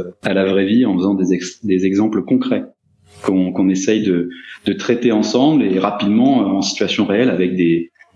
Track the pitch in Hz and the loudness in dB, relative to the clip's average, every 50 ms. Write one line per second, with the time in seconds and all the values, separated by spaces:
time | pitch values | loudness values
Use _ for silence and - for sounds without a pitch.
0 | 90 87 - _ - - 98 98 98 95 95 98 98 95 110 120 127 110 95 87 | -4 -6 -10 _ -4 -2 0 0 0 2 2 0 2 2 2 2 2 2 0 0
1 | 90 98 101 95 92 87 92 85 - - - - - 101 92 92 92 95 98 98 | 0 0 0 0 0 0 0 -2 -2 -8 -12 -8 -2 0 0 2 2 0 0 0
2 | 107 110 110 101 90 - 131 131 127 - 117 101 - - - _ _ _ _ _ | 0 0 0 -2 -2 0 0 0 0 0 -2 -4 -4 -8 -16 _ _ _ _ _
3 | _ _ - - - - 95 95 92 90 92 95 98 95 95 95 - - 110 110 | _ _ -20 -8 -4 0 0 0 0 0 0 0 2 2 2 0 2 0 0 2
4 | 104 98 92 87 87 87 - - - - - - - 101 98 98 - - 120 117 | 2 0 -2 -2 -4 -6 -8 -14 -20 -20 -18 -10 -4 -4 -4 -4 -2 -2 -2 0
5 | 117 120 113 107 107 - - 123 135 156 160 143 110 98 92 95 98 101 - - | 0 0 2 2 0 0 0 2 2 4 4 2 2 2 0 0 0 -2 -2 -2
6 | - 101 107 113 127 139 139 123 104 95 98 98 95 - - - 107 95 - - | -2 0 2 2 4 4 2 2 0 0 0 -2 -2 -2 -4 -2 -2 -2 0 0
7 | 104 90 98 107 127 131 - 87 92 90 92 92 87 85 82 85 85 - _ _ | 0 0 2 0 0 0 0 0 0 0 0 0 2 2 2 0 -2 -6 _ _
8 | _ _ - | _ _ -4